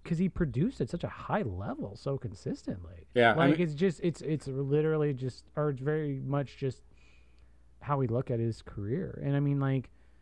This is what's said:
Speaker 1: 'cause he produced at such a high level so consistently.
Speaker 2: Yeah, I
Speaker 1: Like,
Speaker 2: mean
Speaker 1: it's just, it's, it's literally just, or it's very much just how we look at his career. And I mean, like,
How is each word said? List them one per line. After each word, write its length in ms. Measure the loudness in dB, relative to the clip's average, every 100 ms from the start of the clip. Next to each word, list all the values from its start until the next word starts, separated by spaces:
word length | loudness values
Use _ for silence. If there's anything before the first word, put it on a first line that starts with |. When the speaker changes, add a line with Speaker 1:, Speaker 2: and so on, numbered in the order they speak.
Speaker 1:
'cause 140 | -4 0
he 100 | 0
produced 520 | 2 0 2 0 0
at 80 | -4
such 140 | -4
a 60 | -6
high 340 | -8 -4 -2
level 540 | -2 -4 -6 -6 -8 -6
so 200 | -6 -4
consistently. 920 | -6 -8 -8 -6 -6 -8 -10 -16 -2
Speaker 2:
Yeah, 180 | 6 6
I 40 | 8
Speaker 1:
Like, 220 | 6 6
Speaker 2:
mean 20 |
Speaker 1:
it's 120 | 2
just, 240 | 2 2 2
it's, 160 | -2 -2
it's 240 | -4 -4 -2
literally 640 | -4 2 2 4 2 0
just, 320 | 0 -4 -6 -10 -2
or 140 | -2
it's 100 | 0
very 400 | -2 0 -2 -4
much 320 | 0 0 -2 -4
just 260 | -4 -4 -16 -20 -20 -20 -20 -20 -20 -20 -20 -14
how 180 | -2 0
we 80 | 2
look 240 | 0 0
at 80 | 0
his 240 | 0 -2
career. 580 | -10 -8 -4 -4 -4 -4
And 100 | 0
I 60 | 2
mean, 180 | 2 2
like, 320 | 2 0 -2 -16 -20 -20